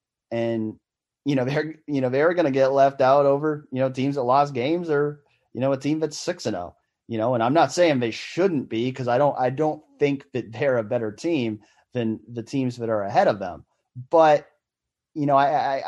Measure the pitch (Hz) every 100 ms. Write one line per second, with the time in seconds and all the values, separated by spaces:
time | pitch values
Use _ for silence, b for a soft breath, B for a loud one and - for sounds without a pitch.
0 | _ _ _ 117 117 113 110 - _ _
1 | _ _ 139 135 123 151 156 156 - 139
2 | 127 131 165 180 151 135 135 139 139 135
3 | 131 143 139 139 156 147 - 127 131 131
4 | 139 139 123 135 143 127 135 170 170 143
5 | 147 147 _ _ _ 113 135 131 143 156
6 | 156 - - 175 117 92 87 _ _ _
7 | - 113 117 123 120 160 135 175 175 135
8 | 117 - - 160 196 147 - 113 127 127
9 | 120 123 143 123 127 135 156 156 _ -
10 | 143 139 - 123 95 113 143 123 107 120
11 | 110 107 165 156 113 107 b b b 123
12 | 113 110 - 117 113 139 127 120 113 107
13 | 98 151 185 101 92 76 _ _ _ 127
14 | 127 165 156 143 - _ _ _ _ _
15 | _ 160 143 139 139 147 131 135